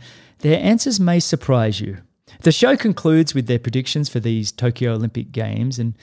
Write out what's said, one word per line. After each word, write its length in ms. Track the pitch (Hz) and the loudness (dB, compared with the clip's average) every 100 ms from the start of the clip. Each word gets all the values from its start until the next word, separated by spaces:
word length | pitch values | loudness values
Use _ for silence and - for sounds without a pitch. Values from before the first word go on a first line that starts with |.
| - - - _ | -10 -20 -20 _
their 180 | 147 156 | 0 2
answers 440 | 190 226 277 208 | 2 2 2 0
may 180 | 175 175 | 2 2
surprise 640 | - - - 123 110 107 | 0 -2 0 2 2 -2
you. 160 | 101 98 - _ _ - | -6 -10 -16 _ _ 0
The 100 | 170 | 2
show 260 | 156 247 277 | 4 4 4
concludes 560 | 220 - 160 160 156 | 0 0 2 2 2
with 140 | 135 117 | 0 -2
their 100 | 120 | -2
predictions 520 | 120 127 131 151 147 | -2 -4 -2 -4 -2
for 100 | 120 | -2
these 320 | 113 110 107 | -2 -2 -4
Tokyo 420 | - 123 117 123 | -2 -2 0 -2
Olympic 380 | 110 113 117 - | -2 -2 -4 -8
Games, 480 | 113 107 107 123 120 | -6 -6 -4 -4 -4
and 160 | 117 113 | -6 -6